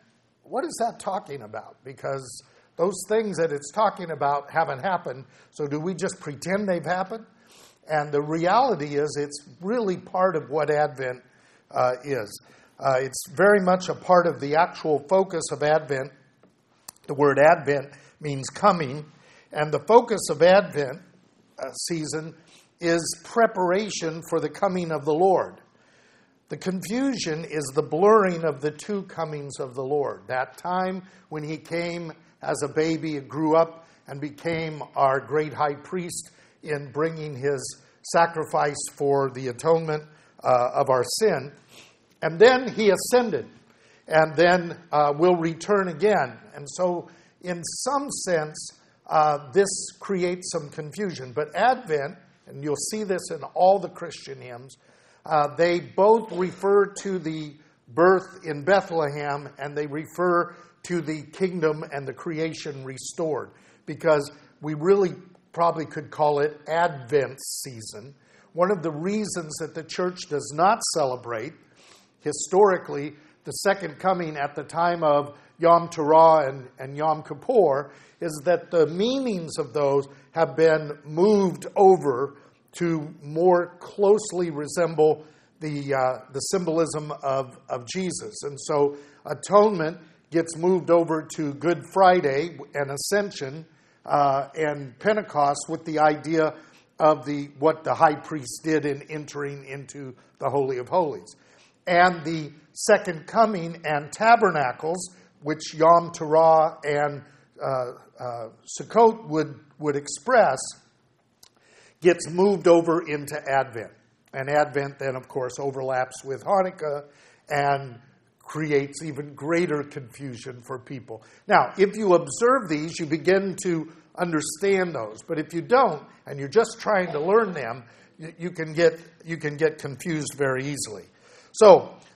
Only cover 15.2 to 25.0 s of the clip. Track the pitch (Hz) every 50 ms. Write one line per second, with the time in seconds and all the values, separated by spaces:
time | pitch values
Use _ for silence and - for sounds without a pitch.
15.2 | 190 190 - 165 151 - 151 120 147 147 151 160 139 120 143 131 131 147 - _
16.2 | _ _ _ _ _ _ _ _ _ _ _ _ _ - _ _ _ - 147 131
17.2 | 147 143 135 135 143 156 175 165 143 135 143 139 135 139 - - - _ _ _
18.2 | 147 151 139 135 131 117 - - - 208 190 170 156 127 131 151 151 - _ _
19.2 | _ _ _ _ _ _ - 151 151 151 151 139 - - 214 240 240 233 220 185
20.2 | - - 160 135 160 175 185 202 196 165 143 147 143 127 135 - - _ _ _
21.2 | _ _ _ _ _ _ _ - 135 135 123 - - - 175 160 156 143 123 160
22.2 | 156 165 160 - _ _ _ _ _ _ _ _ 175 170 170 170 160 - - -
23.2 | - - - 233 226 220 226 185 185 170 175 196 220 196 156 - 170 160 156 170
24.2 | 160 - 170 160 143 151 151 - 202 196 180 185 175 165 160 147